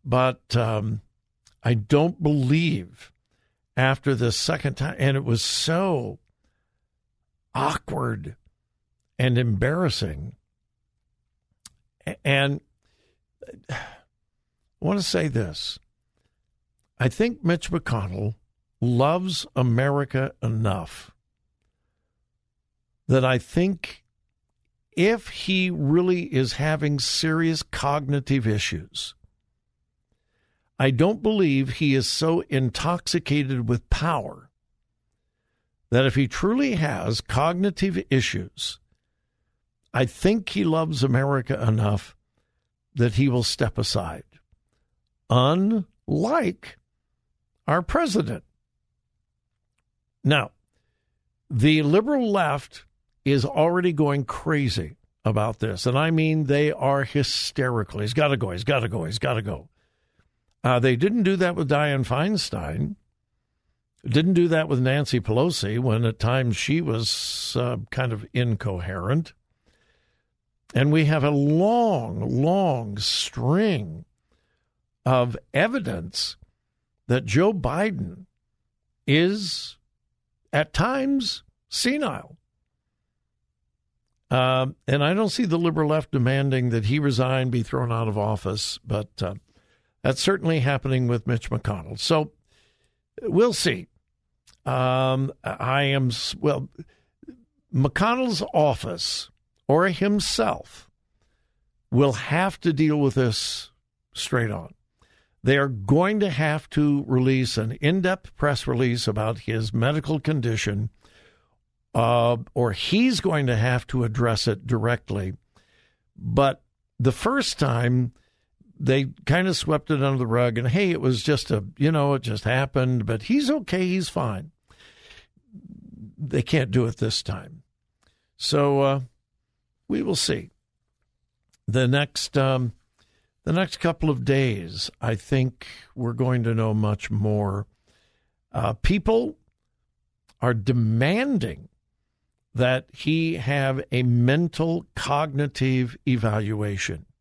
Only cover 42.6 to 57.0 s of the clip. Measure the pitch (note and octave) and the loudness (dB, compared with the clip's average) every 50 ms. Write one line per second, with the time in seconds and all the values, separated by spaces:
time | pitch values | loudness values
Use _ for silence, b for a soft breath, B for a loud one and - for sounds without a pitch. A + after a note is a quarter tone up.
42.6 | _ _ _ _ _ _ _ C3 A#2+ A#2+ G2 G2 C#3 C#3 B2 B2 A2+ - - - | _ _ _ _ _ _ _ 0 0 2 4 2 2 2 2 2 0 -2 -2 -2
43.6 | B2 A2 - - A2 - - G#2+ F#2 D#2+ D#2 - - _ _ _ _ _ _ _ | -2 -2 0 -2 -4 -2 -2 -4 -4 -4 -10 -12 -16 _ _ _ _ _ _ _
44.6 | _ _ _ _ _ _ _ _ _ _ _ _ _ _ A2+ B2 B2+ C#3 D#3+ F#3 | _ _ _ _ _ _ _ _ _ _ _ _ _ _ 2 4 4 4 2 2
45.6 | G3 G#3 A3+ G#3+ F#3 _ _ _ _ - - D3+ F3+ A3+ D4+ E4+ B3+ F3+ F3+ _ | 2 2 0 0 -2 _ _ _ _ -4 -2 0 0 0 0 0 0 -2 -6 _
46.6 | - - - _ _ _ _ _ _ _ _ _ _ _ _ _ _ _ _ _ | -16 -20 -20 _ _ _ _ _ _ _ _ _ _ _ _ _ _ _ _ _
47.6 | _ - D3 F3 F3 - - D#4 E4+ C4+ F#3 A3 - A2+ A#2 - _ _ _ _ | _ 0 0 0 0 0 0 0 0 2 0 0 0 -2 -6 -8 _ _ _ _
48.6 | _ _ _ _ _ _ _ _ _ _ _ _ _ _ _ _ _ _ _ _ | _ _ _ _ _ _ _ _ _ _ _ _ _ _ _ _ _ _ _ _
49.6 | _ _ _ _ _ _ _ _ _ _ _ _ - C3 D3+ C#3+ - - _ _ | _ _ _ _ _ _ _ _ _ _ _ _ 0 2 2 2 0 -4 _ _
50.6 | _ _ _ _ _ _ _ _ _ _ _ _ _ _ _ _ _ _ D3 A2 | _ _ _ _ _ _ _ _ _ _ _ _ _ _ _ _ _ _ -2 2
51.6 | A2+ D3+ D#3 D#3 D3+ C#3+ D#3+ G3+ A3 C#4 D4 C4+ A#3+ A3 G3+ G3 E3+ D3 C#3 C#3+ | 4 4 4 4 4 4 4 4 4 2 0 0 2 0 0 0 0 0 -2 -4
52.6 | - - - - - _ _ _ _ _ _ _ _ C3+ C#3+ C3+ A2+ - - - | -6 -12 -20 -20 -20 _ _ _ _ _ _ _ _ 2 2 2 2 0 2 2
53.6 | D#3 E3 F3 F3+ F3 F3+ E3 D3 D#3 C#3+ C#3 C#3+ B2+ - - - - D#3+ D#3 D3 | 2 2 2 2 0 0 2 2 2 2 2 0 -2 -4 -8 -6 -2 0 0 0
54.6 | C#3 A#2+ F#2 G#2 E2+ D2+ - _ _ _ _ _ _ A2 A2 G#2+ G#2+ A2+ A2 _ | 0 0 -2 -4 -6 -8 -14 _ _ _ _ _ _ -2 0 0 0 -2 -2 _
55.6 | A2 A2 G2+ F#2 - B2 B2 C#3 D#3 E3 E3 D#3+ D#3+ D#3+ D#3 D#3 D3+ C3 C#3+ C#3+ | -4 -4 -4 -2 -2 0 0 2 2 2 2 2 2 2 2 0 2 2 2 2
56.6 | D3+ D3+ D3+ - C3 C#3 C#3 C#3 | 2 0 0 0 0 0 0 0